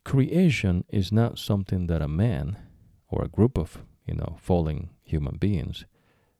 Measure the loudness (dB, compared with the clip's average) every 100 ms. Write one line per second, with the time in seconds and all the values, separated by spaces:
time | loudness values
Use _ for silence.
0 | -2 2 2 4 4 4 2 0 0 -2
1 | 2 2 2 -2 -2 -2 0 -2 0 -2
2 | 0 0 0 0 -4 -8 -12 -20 -20 _
3 | -8 -4 -2 4 4 4 -4 -8 -20 _
4 | -6 -6 -6 -8 0 2 2 -2 -8 _
5 | -4 -4 -2 0 0 0 -4 -8 -14 _
6 | _ _ _